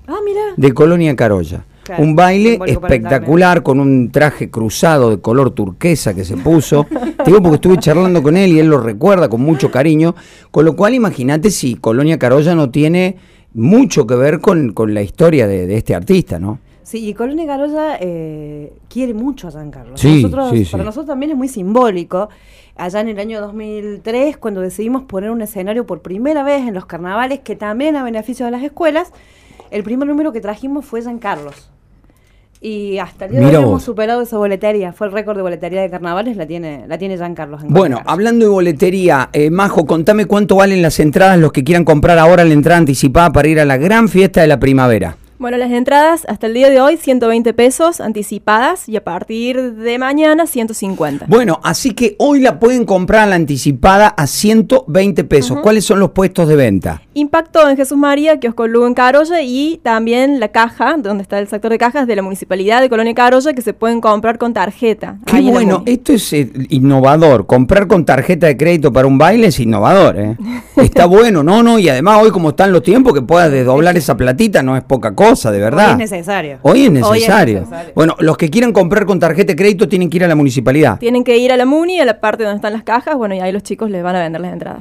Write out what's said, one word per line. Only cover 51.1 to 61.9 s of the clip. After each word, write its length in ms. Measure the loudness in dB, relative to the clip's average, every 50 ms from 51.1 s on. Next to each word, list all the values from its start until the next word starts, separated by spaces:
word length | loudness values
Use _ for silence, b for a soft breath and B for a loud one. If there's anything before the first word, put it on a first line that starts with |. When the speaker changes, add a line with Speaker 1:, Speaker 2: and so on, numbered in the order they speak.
| -6 -6 -2
Speaker 2:
Bueno, 320 | 2 2 2 2 2 -2 -2
así 300 | -2 -4 -4 -2 -4 -4
que 240 | -2 -2 -2 -2 0 0
hoy 200 | 0 2 2 4
la 180 | 2 2 2
pueden 280 | 2 2 2 2 0 0
comprar 380 | 0 0 -2 0 2 2 2 4
a 20 |
la 100 | 4 2
anticipada 720 | 0 0 -2 -4 -2 -2 -2 0 2 4 4 6 6 4
a 200 | 4 2 0 -4
ciento 580 | -4 -2 -2 0 2 2 2 2 2 0 0 0
veinte 380 | 0 0 0 0 0 0 -2 0
pesos. 260 | 0 2 0 2 0
Speaker 3:
Ujú. 100 | -2 0
Speaker 2:
¿Cuáles 220 | 2 2 2 2 2
son 160 | 0 2 2
los 120 | 0 0
puestos 360 | 0 0 -2 0 0 0 2
de 80 | 2 4
venta? 460 | 4 4 2 0 0 -2 -6 -8 -10 -14 _ -6
Speaker 3:
Impacto 520 | -6 -4 -2 -2 -2 -2 0 2 2 4
en 80 | 4 2
Jesús 220 | 0 -2 -2 0
María, 420 | 0 0 0 0 2 2 0 0 0
Kiosco 260 | -2 -4 -4 -4 -2
Lugo 220 | 0 0 2 2
en 60 | 2 2
Carolla, 480 | 2 2 4 4 2 2 0 -2 -4
y 400 | -4 -4 -4 -4 -4 -4 -6 -4 -4
también 560 | -2 -2 -2 0 0 0 0 0 0 0 -2
La 80 | -2 -2 0
Caja, 420 | 0 0 0 -2 -2 -2 -2 -2
donde 260 | -2 -4 -4 -6 -6 -6
está 140 | -6 -6
el 120 | -6 -6 -6
sector 200 | -8 -6 -4 -4
de 100 | -2 0
cajas 280 | 0 0